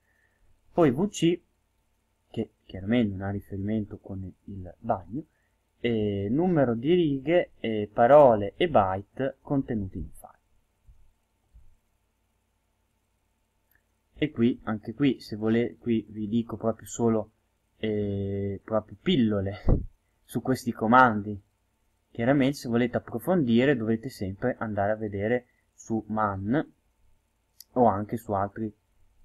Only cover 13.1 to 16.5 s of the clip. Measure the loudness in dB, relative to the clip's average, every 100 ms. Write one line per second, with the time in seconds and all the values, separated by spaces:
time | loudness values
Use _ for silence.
13.1 | _ _ _ _ _ _ _ _ _ _
14.1 | -6 -4 0 0 0 -6 -8 -8 -2 0
15.1 | -2 -6 -4 0 0 0 -4 -2 -2 -4
16.1 | -8 -4 -4 -4